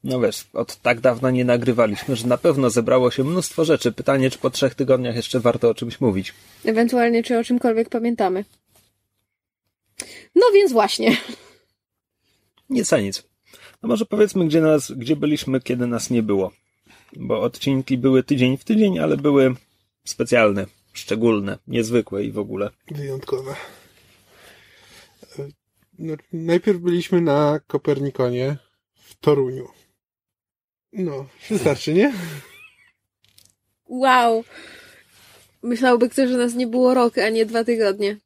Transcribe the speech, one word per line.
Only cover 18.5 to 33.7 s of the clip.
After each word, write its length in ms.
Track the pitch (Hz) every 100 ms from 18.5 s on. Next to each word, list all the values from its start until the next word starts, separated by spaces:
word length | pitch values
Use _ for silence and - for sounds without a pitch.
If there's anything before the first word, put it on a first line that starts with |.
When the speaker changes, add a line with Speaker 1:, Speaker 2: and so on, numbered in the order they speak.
| 135
Speaker 1:
w 60 |
tydzień, 360 | - 214 208 175
ale 180 | 156 151
były 380 | 147 139 131 127 _ _ _ _ -
specjalne, 600 | - 120 120 110 101 92 _ _
szczególne, 640 | - - 107 117 107 98 - -
niezwykłe 560 | 120 110 117 - 98
i 80 | 110
w 80 | 107
ogóle. 300 | 104 98 101 _ -
Speaker 3:
Wyjątkowe. 600 | 147 139 135 - 131 135 - - - _ _ _ _ _ _ - - _ _ _ - _ _ - -
E, 80 | 143 _ _ _ _ -
no, 140 | 160 151 _
najpierw 460 | 170 165 175 - 180
byliśmy 420 | 175 175 - 180
na 380 | 165 143 147 151 _
Kopernikonie 920 | 143 - 139 139 - 123 123 131 147 _ _ _
w 220 | _ _ -
Toruniu. 480 | - 143 131 127 120 _ _ _ _ _ _ _ _ _ _ _ _
No, 320 | 214 180 139 135 _ -
wystarczy, 440 | 208 135 139 -
nie? 200 | 165 277 214 170 147 - - - _ _ _ _ _ _ _ _ _ _